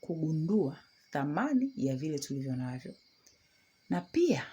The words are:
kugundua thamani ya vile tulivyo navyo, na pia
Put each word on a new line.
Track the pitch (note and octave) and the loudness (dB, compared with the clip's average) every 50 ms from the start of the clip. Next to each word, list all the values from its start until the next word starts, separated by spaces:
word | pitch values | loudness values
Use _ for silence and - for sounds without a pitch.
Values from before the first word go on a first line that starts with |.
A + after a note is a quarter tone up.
kugundua | - - E3+ D#3+ D#3 D#3 D#3+ D#3 D#3+ E3+ G#3+ G#3+ E3+ C3+ - - - _ _ _ _ - | -8 -6 -4 -2 0 0 0 0 2 2 4 4 2 2 -2 -6 -16 _ _ _ _ -6
thamani | - D3 C#3 D3 D3 F3+ B3 D4+ C#4+ B3 C4 C4+ - | -2 -2 0 0 0 0 0 2 2 2 2 2 -2
ya | - C3 C3+ C3 | -2 0 0 0
vile | C3 D3 D#3 D3+ C#3+ | 0 -2 -2 -4 -4
tulivyo | C#3+ - C#3 C#3 C3+ C3+ B2+ | -4 -4 -4 -4 -4 -4 -4
navyo, | B2+ B2+ B2+ B2+ B2+ - - - _ _ _ _ _ _ - _ _ _ _ _ _ _ _ _ _ _ - | -4 -4 -4 -6 -8 -10 -12 -16 _ _ _ _ _ _ -20 _ _ _ _ _ _ _ _ _ _ _ -2
na | F3+ F3 | -2 -2
pia | F3 - - D#4+ F4 E4 F#3+ B2+ - - | -2 -2 2 4 4 4 4 2 0 -8